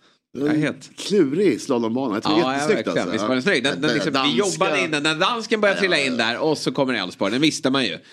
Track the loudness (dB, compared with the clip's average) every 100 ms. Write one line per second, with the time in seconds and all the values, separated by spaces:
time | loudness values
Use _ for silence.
0 | _ _ _ -4 0 0 0 -4 -14 -12
1 | 0 2 2 4 2 2 0 0 0 -2
2 | -2 -2 2 2 2 0 0 0 0 -2
3 | -2 -2 0 0 2 2 0 0 0 0
4 | 0 0 0 0 -2 0 0 0 -2 0
5 | 0 0 0 -2 -2 0 2 2 0 0
6 | 0 0 -2 0 0 0 -2 -2 0 -2
7 | -4 -2 -2 2 0 0 0 0 -2 -4
8 | -12